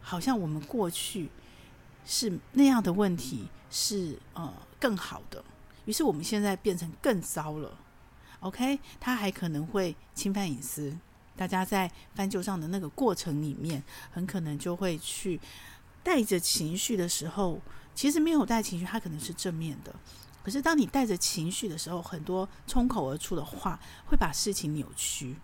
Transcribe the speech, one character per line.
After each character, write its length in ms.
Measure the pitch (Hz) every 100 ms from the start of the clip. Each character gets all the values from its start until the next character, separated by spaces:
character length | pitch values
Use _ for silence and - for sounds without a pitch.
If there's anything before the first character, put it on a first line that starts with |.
好 180 | - 180
像 200 | 175 247
我 80 | 165
们 140 | 151
过 280 | 143 254 185
去 400 | - - 196 156 - - - - - - - -
是 340 | - 226 170 -
那 100 | -
样 180 | 277 247
的 100 | 180
问 220 | 180 208 175
题 320 | - 123 104 - -
是， 480 | - - 202 175 131 -
呃， 200 | - 160 92 - -
更 160 | 254 196
好 260 | - - -
的， 140 | - - - - - -
于 60 |
是 100 | 214
我 100 | 311
们 100 | 151
现 180 | 170 208
在 140 | 208 190
变 220 | 220 180
成 120 | 165 -
更 200 | 294 202
糟 360 | - - 151 151
了。 200 | 139 - - - - - - -
OK？ 400 | 185 - 254 277 - -
他 140 | - 254
还 140 | 208
可 200 | - 180
能 180 | 147 165
会 260 | 202 180 160 - -
侵 180 | 196
犯 160 | 196 190
隐 120 | 139
私。 360 | - - 143 160 - - - -
大 120 | 185
家 180 | 185 185
在 260 | 202 180 - -
翻 160 | - 196
旧 140 | 196
账 160 | 185 190
的 80 | 156
那 100 | 190
个 100 | 160
过 260 | - 254 175
程 260 | - 147
里 140 | 151 -
面， 280 | 160 143 - - -
很 140 | - 180
可 140 | 190
能 160 | 160 147
就 160 | 175 175
会 200 | 190 160
去 400 | - - 196 165 - - - - - -
带 180 | - 330
着 160 | 214 180
情 380 | - - 156 180
绪 180 | - 220
的 140 | 175
时 180 | - 160
候， 320 | 202 190 - - - - -
其 160 | 277
实 80 | 320
没 100 | 311
有 160 | 311 247
带 160 | 226
情 180 | 214 175
绪， 60 | 180
他 140 | 226
可 100 | 185
能 100 | 156
是 140 | 160
正 180 | 170 185
面 240 | 160 160 143
的。 120 | - - - - - -
可 80 | -
是 100 | 254
当 160 | 302 320
你 80 | 185
带 220 | 277 240
着 100 | 175
情 340 | - - 160
绪 160 | 185 220
的 80 | 160
时 140 | -
候， 100 | 175
很 240 | 170 170
多 240 | 151 185 190 - -
冲 200 | 254 247
口 220 | 233 135
而 80 | 151
出 180 | - 175
的 80 |
话 360 | 147 - 196 175 - - -
会 100 | -
把 160 | 202
事 220 | - 220
情 220 | 196 160 151
扭 120 | 123 -
曲。 400 | - - 131 151